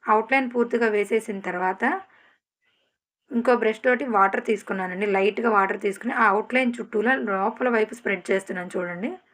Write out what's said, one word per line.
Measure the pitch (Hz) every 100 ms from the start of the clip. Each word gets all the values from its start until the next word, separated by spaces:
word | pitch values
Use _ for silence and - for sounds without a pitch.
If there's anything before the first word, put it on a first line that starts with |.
అవుట్‌లైన్ | - 220 220 269 254
పూర్తిగా | 247 240 233 226
వేసేసిన | 208 208 226 220 196
తర్వాత | 190 180 185 190 240 381 - _ _ _ _ _ _ _ _ _ _ _ _
ఇంకో | 240 240 240
బ్రష్ | 220 220
తోటి | 254 247 262
వాటర్ | 208 196 233
తీసుకున్నానండి. | 240 208 - 196 185 180 208
లైట్‌గా | 190 196 202 233
వాటర్ | 214 190 196
తీసుకుని | 196 196 233
ఆ | 254 220
అవుట్‌లైన్ | 196 220 247 254
చుట్టూలా | 240 226 214 214 262
లోపల | 233 196 202 240 254
వైపు | 233 220 240
స్ప్రెడ్ | 226 190 -
చేస్తున్నాను | 190 190 185 180
చూడండి. | 196 175 175 226 370 _